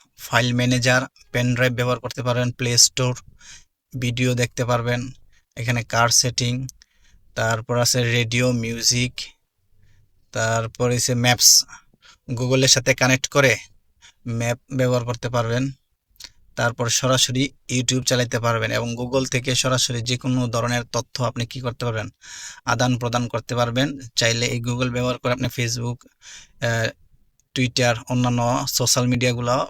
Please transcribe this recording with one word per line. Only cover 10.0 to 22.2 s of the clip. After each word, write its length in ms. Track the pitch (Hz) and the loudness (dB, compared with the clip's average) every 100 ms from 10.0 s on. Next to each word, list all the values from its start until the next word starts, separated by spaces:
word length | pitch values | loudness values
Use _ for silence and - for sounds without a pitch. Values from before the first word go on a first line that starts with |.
| _ _ _ | _ _ _
তারপর 580 | 117 113 113 113 - 123 | -4 0 0 -2 -2 0
এসে 240 | 123 - | 0 0
ম্যাপস, 500 | 120 123 123 - - - - - _ - - - | 2 2 6 6 6 4 -6 -20 _ -20 -18 -8
Google-এর 380 | 123 127 131 131 | -4 2 4 4
সাথে 260 | - 123 | 4 4
কানেক্ট 320 | 127 127 131 - | 2 4 2 2
করে 280 | 143 135 110 - _ _ _ - _ - | 4 4 2 -4 _ _ _ -20 _ -6
ম্যাপ 300 | 113 117 120 _ | -4 -2 -4 _
ব্যবহার 320 | 135 127 123 | -2 0 0
করতে 240 | 117 117 120 | -2 -6 -4
পারবেন। 420 | 120 113 120 135 135 _ _ _ - - _ _ - | -2 0 0 -2 -6 _ _ _ -20 -20 _ _ -4
তারপর 320 | 117 113 120 | -2 -2 -2
সরাসরি 600 | - 127 127 - 123 143 - - | 0 2 2 2 0 -2 -4 -6
YouTube 340 | 127 123 131 | -2 0 0
চালাতে 340 | 123 123 120 120 | 2 0 0 0
পারবেন 300 | 117 117 113 | 0 0 0
এবং 220 | 117 117 | -2 -4
Google 340 | 117 123 135 131 | -6 -2 0 0
থেকে 260 | 127 127 | -2 -2
সরাসরি 460 | 123 131 127 - 120 | 0 0 0 0 -2
যে 140 | 113 127 | -4 -4
কোনো 300 | 139 127 123 | 0 0 0
ধরনের 360 | 117 120 120 117 | -2 0 -2 -2
তথ্য 300 | 120 - - | -6 -6 -4
আপনি 240 | 117 117 113 | -4 -4 -6
কি 140 | 131 | -6
করতে 240 | 123 117 | -8 -6
পারবেন, 240 | 120 110 104 - | -4 -4 -6 -12